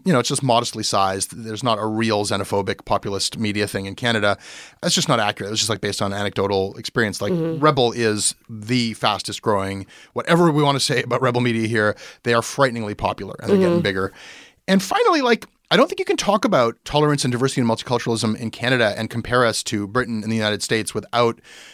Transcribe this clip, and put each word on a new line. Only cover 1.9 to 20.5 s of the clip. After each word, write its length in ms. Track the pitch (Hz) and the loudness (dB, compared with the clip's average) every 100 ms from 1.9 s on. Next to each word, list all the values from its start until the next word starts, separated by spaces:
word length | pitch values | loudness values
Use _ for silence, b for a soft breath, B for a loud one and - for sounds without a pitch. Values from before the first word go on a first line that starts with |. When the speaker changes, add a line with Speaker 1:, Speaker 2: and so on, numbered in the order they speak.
| 107 113 104 | 0 2 0
Speaker 1:
xenophobic 600 | 101 101 98 101 98 98 | 0 -2 -2 -2 -2 -4
populist 520 | - 107 107 98 - - | -2 -2 -2 -4 -6 -4
media 280 | 110 104 104 | -4 -2 -2
thing 200 | 107 98 | -4 -8
in 100 | 95 | -4
Canada. 420 | 120 113 104 98 B B B B | 0 2 2 0 B B B B
That's 120 | 170 | -2
just 140 | - - | 0 2
not 100 | 120 | 2
accurate. 320 | 104 - 101 | 0 -2 -4
It's 80 | 110 | -4
just, 100 | 104 | -2
like, 120 | 101 | -2
based 200 | 104 - | -2 -2
on 120 | 101 | -2
anecdotal 640 | 98 101 92 98 98 95 - | -2 -4 0 0 0 -2 -6
experience. 440 | - 131 107 - | -6 -2 -2 -2
Like, 120 | - | -2
Speaker 2:
Mm-hmm. 280 | 175 165 160 | -2 -2 2
Speaker 1:
Rebel 300 | 151 139 120 | 2 4 2
is 460 | 113 113 107 - - - | 2 0 0 -2 -6 -14
the 460 | 110 104 127 117 | -12 -2 0 0
fastest 480 | 104 113 98 - 98 | 0 -2 -2 -6 -6
growing, 420 | 117 101 98 98 98 b b | 0 0 0 -6 -10 b b
whatever 400 | 120 120 170 170 | -6 0 4 4
we 100 | 147 | 4
want 140 | 143 139 | 2 0
to 40 | |
say 180 | - 123 | 0 -2
about 200 | 120 120 | 0 0
Rebel 180 | 127 123 | 0 2
media 260 | 123 113 110 | 2 0 0
here, 300 | 113 107 - B B | 2 2 0 B B
they 120 | 120 | 0
are 80 | 117 | 0
frighteningly 520 | - - 135 117 104 | 0 0 0 0 -6
popular 400 | 101 101 113 98 - | -4 -4 -4 -10 -8
and 100 | - | 0
they're 60 | 196 | 2
getting 140 | 185 | 4
Speaker 2:
Mm-hmm. 80 | 175 | 2
Speaker 1:
bigger. 300 | 104 95 98 B B B B B - | 0 0 -4 B B B B B 2
And 120 | 190 | 2
finally, 420 | - 392 480 330 | 2 2 4 4
like, 240 | 247 233 - _ - | 2 0 -2 _ 0
I 40 | 175 | 4
don't 120 | 311 | 4
think 100 | 381 | 0
you 60 | |
can 120 | 381 359 | -2 -2
talk 280 | - 208 | 2 2
about 320 | 226 160 117 - | 4 4 2 0
tolerance 400 | - 147 151 143 | -2 2 2 2
and 80 | 135 | 0
diversity 300 | 120 135 - | 0 0 2
and 60 | 117 | 0
multiculturalism 680 | 113 - 120 - 113 110 107 | 0 0 -2 0 0 0 -2
in 140 | 113 | -6
Canada 420 | - 117 127 110 - | -4 0 2 2 0
and 140 | 110 | -6
compare 340 | 120 107 123 | -6 0 2
us 200 | 117 107 | 2 0
to 240 | - 107 101 | -4 -4 -2
Britain 340 | 117 123 110 | -2 -2 -4
and 80 | 107 | -2
the 60 | 113 | -2
United 260 | 107 | 0